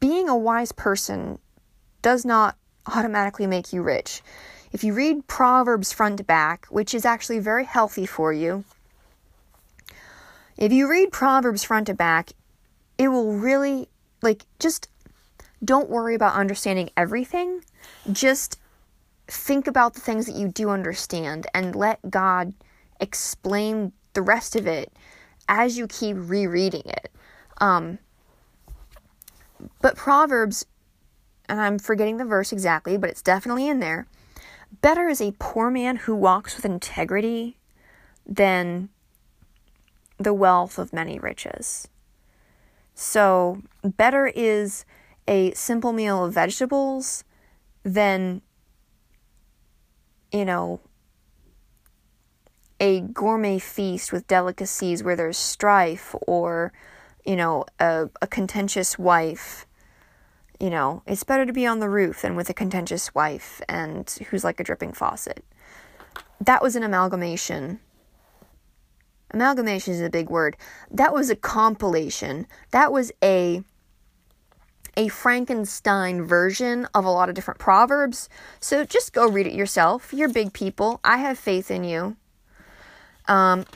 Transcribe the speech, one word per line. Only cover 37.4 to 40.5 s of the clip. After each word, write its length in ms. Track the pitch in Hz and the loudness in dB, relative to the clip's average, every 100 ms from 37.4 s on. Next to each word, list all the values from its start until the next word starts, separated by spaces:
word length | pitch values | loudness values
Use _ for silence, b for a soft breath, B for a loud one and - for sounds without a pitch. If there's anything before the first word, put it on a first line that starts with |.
| 233 - _ b b b b b - | -6 -12 _ b b b b b -4
than 640 | 202 196 185 175 175 196 _ _ _ _ _ _ _ _ _ _ _ _ - | 2 4 4 0 -4 -8 _ _ _ _ _ _ _ _ _ _ _ _ -4
the 160 | 208 | -2
wealth 440 | 202 190 | 4 6